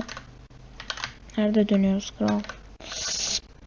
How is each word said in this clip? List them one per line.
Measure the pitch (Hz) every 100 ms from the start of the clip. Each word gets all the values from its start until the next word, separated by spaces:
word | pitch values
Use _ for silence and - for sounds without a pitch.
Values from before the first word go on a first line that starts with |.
| 233 - - - - - - - - - - - - -
Nerede | 214 214 208
dönüyoruz | 196 196 196 - -
kral? | 208 208 208 - - - - - - - - - - -